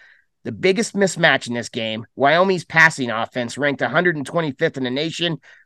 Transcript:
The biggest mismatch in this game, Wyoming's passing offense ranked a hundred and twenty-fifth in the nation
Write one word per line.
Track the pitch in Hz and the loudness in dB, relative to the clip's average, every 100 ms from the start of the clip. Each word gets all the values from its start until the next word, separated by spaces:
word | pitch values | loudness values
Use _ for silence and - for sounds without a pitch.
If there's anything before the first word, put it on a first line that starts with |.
| - _ _ _ | -18 _ _ _
The | - | -12
biggest | 107 185 196 226 | -2 0 2 -2
mismatch | 202 196 - 165 135 - | 0 0 2 2 2 0
in | |
this | 120 110 | -6 -6
game, | 123 110 110 113 - | -6 -6 -6 -10 0
Wyoming's | 135 160 190 185 | 2 4 2 0
passing | - 160 160 151 123 | 0 4 4 4 -2
offense | 110 113 - 117 123 | -2 -4 -4 -6 -2
ranked | 143 131 | -2 0
a | 123 | 0
hundred | 143 180 160 | 2 0 0
and | |
twenty-fifth | 131 165 170 - 160 139 | -4 -4 -4 -2 -4 -2
in | |
the | 127 | -4
nation | 127 160 - 170 160 - - | -2 -4 -4 -4 -4 -10 -20